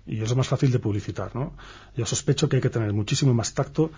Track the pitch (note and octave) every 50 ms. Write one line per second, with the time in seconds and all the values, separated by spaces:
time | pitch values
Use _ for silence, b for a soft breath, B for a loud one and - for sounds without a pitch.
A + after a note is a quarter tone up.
0 | - - - A2 A2 A2+ B2 C3 B2+ - C3+ - D3 C3+ B2 A#2+ - A2 G2+ G#2
1 | - - F#2+ - G2 F#2+ - A#2 C#3 - - B B B B B B B B B2
2 | A2+ - C3 - - - C#3+ - D#3 B2+ C3+ B2+ A#2+ B2 - A#2 A2 G#2 G2+ G#2+
3 | G2+ - C#3+ - C#3+ C3+ A#2+ A#2 G#2 - - - C#3 - - - D#3 D#3+ D#3+